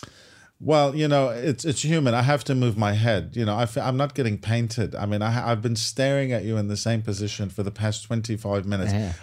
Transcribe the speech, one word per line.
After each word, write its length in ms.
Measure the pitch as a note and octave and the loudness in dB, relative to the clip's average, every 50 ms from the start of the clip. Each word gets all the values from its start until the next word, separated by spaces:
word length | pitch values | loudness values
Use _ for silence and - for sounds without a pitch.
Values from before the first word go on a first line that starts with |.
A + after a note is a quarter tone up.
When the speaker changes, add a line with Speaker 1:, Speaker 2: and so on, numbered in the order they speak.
| - - - - - - - - - - _ - - | -10 -12 -16 -20 -20 -20 -20 -20 -20 -20 _ -8 0
Speaker 1:
Well, 320 | C3 D#3 D3+ C#3+ C#3+ C3+ | 2 4 6 4 4 2
you 120 | D3+ D3+ D3+ | 2 2 4
know, 220 | C#3+ C#3+ C3+ B2+ | 4 4 4 2
it's, 360 | A2+ A#2+ B2 E3 - - - | 0 -2 -2 -2 -2 -2 -2
it's 180 | E3 C#3 - - | -2 -2 -2 0
human. 300 | D3 E3 D#3+ C#3+ B2+ A2+ | 0 2 2 4 4 4
I 80 | A#2+ | 4
have 220 | A#2+ C3 D3 C3+ - | 4 4 2 2 0
to 100 | - C#3 | 0 0
move 240 | C3 B2+ B2 G#2 G#2 | 2 2 2 2 2
my 160 | G#2+ G#2 G2+ | 2 2 2
head. 380 | G#2 A2+ A#2+ A2 F#2 D#2+ E2 - | 2 2 2 2 2 0 -4 -4
You 100 | A#2+ A#2 | -2 0
know, 100 | G#2+ G#2 | 0 0
I 80 | A2 A#2+ | 0 0
f-, 160 | A2+ - C#3 | -2 -2 -2
I'm 180 | - B2+ B2+ C3 | -2 -2 0 0
not 160 | C#3+ C#3 - | 0 -2 0
getting 240 | - C3+ A2+ G#2+ G2 | -2 0 0 -2 -2
painted. 560 | - G2+ A2+ A#2 A#2 A2 A2 - G#2 E2 - | -2 0 0 0 0 -2 -2 -2 -4 -2 -4
I 140 | - G2+ G2+ | -4 -4 -2
mean, 160 | G#2 G#2 G#2+ | 0 0 0
I 80 | A2 | 0
ha-, 180 | A2+ B2 - A#2 | 0 0 0 0
I've 120 | A#2+ G#2+ G#2+ | 0 0 0
been 120 | B2 A#2 | -2 -2
staring 560 | A2+ - - - - C3+ C#3 C#3 C#3 C#3 C3 B2 | -2 -4 -4 -2 0 0 2 2 2 0 0 -2
at 100 | A2 F2+ | -2 -2
you 120 | G#2+ A2 A2 | -2 -2 -2
in 100 | G#2 G2+ | 0 -2
the 100 | G#2 G2+ | -2 -2
same 240 | - A2+ A#2 A2+ | 0 0 0 0
position 480 | A2 A2+ G2+ F#2+ G#2 G2+ - - G#2 F#2+ | 0 -2 -4 -4 -4 -4 -4 -4 -6 -6
for 140 | F2+ - G2+ | -4 -4 -6
the 80 | G2 | -6
past 320 | G2 - G#2+ G#2+ G#2+ - - | -4 -4 -2 -2 -2 -4 -6
twenty-five 640 | - A#2 A2+ A2 A2+ A2 G2+ - G2+ G2+ G2+ F#2 G2+ | -4 -4 -4 -2 -2 -4 -4 -4 -2 -2 -2 0 -2
minutes. 260 | G2+ G2 F#2+ G#2 G2+ | -2 0 0 0 0
Speaker 2:
Yeah. 200 | G#2 A2 F#2 E2+ - | 0 0 -2 -6 -8